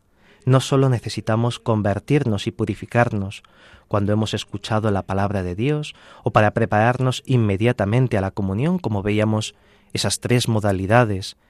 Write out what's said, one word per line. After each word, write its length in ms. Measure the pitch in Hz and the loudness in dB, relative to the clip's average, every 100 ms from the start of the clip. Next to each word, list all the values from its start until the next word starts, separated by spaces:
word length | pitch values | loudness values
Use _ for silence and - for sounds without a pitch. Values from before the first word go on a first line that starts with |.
| _ _ _ _ - | _ _ _ _ 2
No 160 | 131 | 2
solo 280 | - 139 135 | 4 2 4
necesitamos 720 | 120 110 - 110 110 120 - | 2 -2 -8 -2 0 0 -4
convertirnos 880 | - 107 104 101 - 147 123 101 117 | -2 0 0 -2 0 0 0 -2 -4
y 40 | |
purificarnos 920 | - 110 98 - 117 120 104 98 - - _ - - _ | -4 -4 -4 -2 0 0 -2 -6 -10 -20 _ -20 -20 _
cuando 260 | 104 101 | -2 2
hemos 200 | 107 107 | 0 0
escuchado 560 | 104 - 101 - 110 107 | -4 -6 -12 -4 -2 0
la 140 | 98 | -2
palabra 400 | - 95 101 101 | -2 -2 -2 -2
de 100 | 90 | -4
Dios 400 | 90 135 151 147 - - - | -4 -2 -2 -6 -14 -20 -8
o 80 | 120 | 0
para 240 | 110 107 113 | 2 2 2
prepararnos 680 | 113 107 117 123 127 - - | 0 2 2 2 0 -2 0
inmediatamente 920 | 127 107 98 117 120 98 120 127 107 | 2 2 2 0 0 0 2 2 0
a 40 | |
la 100 | 95 | -2
comunión, 480 | - 95 98 151 180 | -4 -4 -2 -2 -2
como 240 | 139 101 | -2 -2
veíamos 500 | 104 107 107 107 - - _ _ _ | 0 0 2 0 -4 -12 _ _ _
esas 280 | - - - | -6 -4 -4
tres 280 | - 123 117 | 0 0 2
modalidades 880 | 110 104 95 95 120 113 95 - - | 0 0 -2 2 2 2 -2 -8 -16